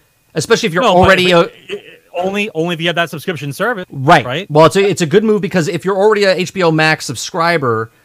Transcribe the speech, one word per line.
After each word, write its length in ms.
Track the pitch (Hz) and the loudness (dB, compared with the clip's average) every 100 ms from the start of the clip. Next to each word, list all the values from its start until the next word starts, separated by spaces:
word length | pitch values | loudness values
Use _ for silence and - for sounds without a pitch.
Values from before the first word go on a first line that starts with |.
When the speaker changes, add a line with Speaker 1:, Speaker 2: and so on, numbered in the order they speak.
| _ _ _ | _ _ _
Speaker 1:
especially 320 | 160 156 220 190 | -6 0 0 2
if 80 | |
you're 80 | 170 | 0
Speaker 2:
No, 100 | 226 | 2
but 60 | 180 | 4
Speaker 1:
already 300 | 190 185 180 | 6 4 4
Speaker 2:
if 60 | 170 | 4
Speaker 1:
a 40 | |
Speaker 2:
it, 140 | 170 - - | 2 -4 -14
it, 320 | 202 160 170 _ | -14 -14 -20 _
only, 380 | 180 190 202 208 | -6 -4 -4 -4
only 200 | 160 170 | -4 -4
if 60 | 165 | -4
you 60 | 165 | -2
have 80 | 165 | -2
that 120 | 170 | -4
subscription 460 | 151 - 156 143 | -6 -8 -8 -8
service, 320 | 135 214 214 185 | -6 -4 -6 -10
Speaker 1:
Right. 360 | 139 135 165 123 | -4 2 2 2
Speaker 2:
right? 240 | 143 202 | -6 0
Speaker 1:
Well, 160 | 147 160 | 4 4
it's 100 | 196 | 4
a, 100 | 196 | 0
it's 140 | - | -2
a 60 | 160 | 0
good 180 | 190 | 2
move 160 | 220 208 | 2 0
because 260 | 180 185 147 | -2 -2 -2
if 160 | 170 185 | -4 -4
you're 100 | 196 | 0
already 280 | 214 208 | 2 2
a 100 | 196 | 2
H 180 | 175 180 | 0 -2
B 100 | 190 | -2
O 80 | 170 | 0
Max 360 | 156 156 151 - | 2 0 -2 -6
subscriber, 840 | 117 - 175 170 165 127 110 113 _ | -10 -8 -2 0 0 -2 -2 -6 _